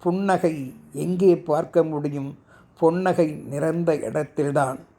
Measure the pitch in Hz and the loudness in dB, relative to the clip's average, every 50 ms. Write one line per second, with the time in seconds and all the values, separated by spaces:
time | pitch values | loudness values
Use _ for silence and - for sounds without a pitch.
0 | - 180 175 190 202 196 185 180 - 170 160 147 135 127 - - - - - 139 | -4 -2 -2 0 2 2 2 2 2 0 -2 -2 -6 -10 -12 -16 -20 -14 -8 -6
1 | 151 170 185 175 196 190 175 - - - 147 151 170 - - 175 165 160 156 147 | -4 -4 0 2 4 4 4 4 2 -2 -2 -2 -2 0 0 0 2 2 -2 -4
2 | 147 147 143 143 139 139 147 - _ _ - - - _ _ - 170 160 170 180 | -4 -4 -6 -6 -8 -10 -12 -16 _ _ -20 -20 -20 _ _ 0 2 2 2 4
3 | 185 185 170 175 170 156 151 147 - - 135 147 147 160 160 170 170 165 156 143 | 2 2 2 2 2 0 0 -6 -10 -8 -6 -4 -2 -2 -2 0 0 0 0 0
4 | - 110 123 151 151 - - - 143 143 139 147 139 135 131 131 - - _ | -2 -4 -2 -2 -4 -4 -2 -2 -2 0 2 0 0 0 -2 -6 -12 -18 _